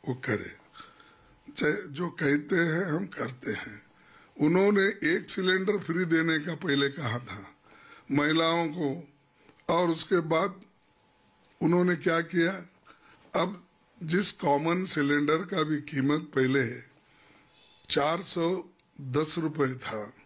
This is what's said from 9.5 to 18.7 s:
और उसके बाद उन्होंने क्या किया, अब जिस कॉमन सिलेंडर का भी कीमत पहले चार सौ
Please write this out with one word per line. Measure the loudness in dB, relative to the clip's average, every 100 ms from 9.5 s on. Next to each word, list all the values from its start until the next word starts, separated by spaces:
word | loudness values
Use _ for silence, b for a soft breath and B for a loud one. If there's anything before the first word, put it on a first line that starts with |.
| _ -2
और | 2 2
उसके | 0 0 0
बाद | 2 0 0 -4 -20 _ _ _ _ _ _ _ _ _
उन्होंने | 2 4 4 2
क्या | 2 0
किया, | 0 2 2 0 -12 _ _ B B B B -2
अब | -2 -4 -18 _ _ -14
जिस | -2 0 0
कॉमन | 0 2 2 2 0 -2
सिलेंडर | -2 2 2 2 0
का | 0 -2
भी | -2 -2
कीमत | -4 -2 0 0
पहले | 0 0 2 2 0 -4 -14 _ b b b b b b b b -4
चार | 0 2 0
सौ | -2 -2 0 -2 -6